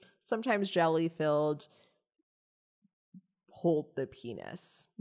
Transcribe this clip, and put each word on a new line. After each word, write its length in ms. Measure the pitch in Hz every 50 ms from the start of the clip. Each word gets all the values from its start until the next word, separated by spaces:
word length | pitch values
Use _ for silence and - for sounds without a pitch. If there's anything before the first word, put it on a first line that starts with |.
| - - _ _
sometimes 500 | - - 240 220 226 254 220 202 202 190
jelly 380 | - 180 170 165 160 160 165 165
filled. 600 | 165 - 156 151 147 147 151 151 151 143 - - _ _ _ _ _ _ _ _ _ _ _ _ _ _ _ _ _ _ _ _ _ _ _ _ _ _ _ _ - 185 - _ _ _ _ _
Hold 460 | - - - 170 165 151 147 151 -
the 100 | - 135
penis. 840 | - - - - 120 113 - - - - 175 - - - - - - _ -